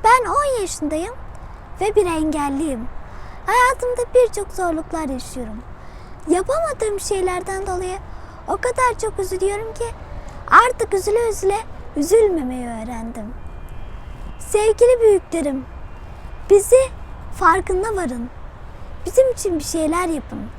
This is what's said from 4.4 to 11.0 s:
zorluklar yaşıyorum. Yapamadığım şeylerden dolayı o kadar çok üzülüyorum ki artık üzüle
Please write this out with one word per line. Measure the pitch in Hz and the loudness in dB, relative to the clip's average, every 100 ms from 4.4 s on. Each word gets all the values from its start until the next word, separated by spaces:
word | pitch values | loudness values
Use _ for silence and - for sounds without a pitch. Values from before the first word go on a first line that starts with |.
| 403 | -6
zorluklar | - 359 320 320 339 302 | -2 -2 -2 -4 -4 -4
yaşıyorum. | 262 - 262 226 214 - - - - - - - | -6 -8 -10 -10 -10 -12 -14 -14 -16 -16 -12 0
Yapamadığım | 349 381 587 659 539 440 403 | 0 2 0 0 -2 -2 -2
şeylerden | - 392 370 359 370 381 392 | -2 0 0 -2 -4 -6 -4
dolayı | 359 370 381 - - - - - | -4 -4 -8 -10 -14 -14 -14 -6
o | 359 | -4
kadar | 494 494 494 453 | -2 2 2 2
çok | 440 415 | -4 -4
üzülüyorum | 370 370 392 403 440 | -4 0 0 -2 -6
ki | 427 466 - - - - - - 311 480 | -6 -6 -6 -12 -12 -12 -12 6 6 6
artık | 494 453 | 0 0
üzüle | 403 | 0